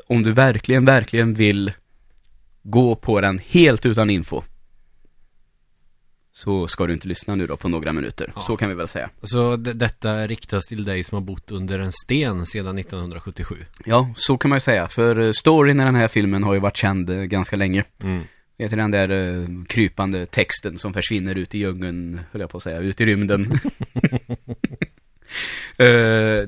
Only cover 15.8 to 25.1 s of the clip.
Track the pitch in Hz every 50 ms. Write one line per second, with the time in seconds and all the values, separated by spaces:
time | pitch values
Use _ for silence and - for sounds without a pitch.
15.8 | 135 131 127 120 113 110 - 110 101 98 98 98 101 101 98 98 98 101 - -
16.8 | - 98 98 95 87 90 90 95 98 90 101 95 90 - 101 98 98 95 92 98
17.8 | 101 - _ - 98 95 92 87 80 - _ _ _ _ _ - 117 104 113 110
18.8 | 110 107 101 101 95 95 98 95 92 90 90 90 87 87 90 90 87 - - 113
19.8 | 107 87 - - 98 95 98 90 87 - - - 92 - - - - 98 82 90
20.8 | - 98 92 101 - - 113 98 92 95 92 95 90 - - 104 101 95 92 90
21.8 | 92 87 87 87 87 85 85 87 85 - - 104 92 82 - 90 - 90 82 85
22.8 | 92 98 92 - 113 110 101 101 104 95 101 101 98 113 - - - 294 - -
23.8 | - - - 123 - - 127 120 - - 120 - _ 113 117 - - - 127 -
24.8 | - - _ _ _ _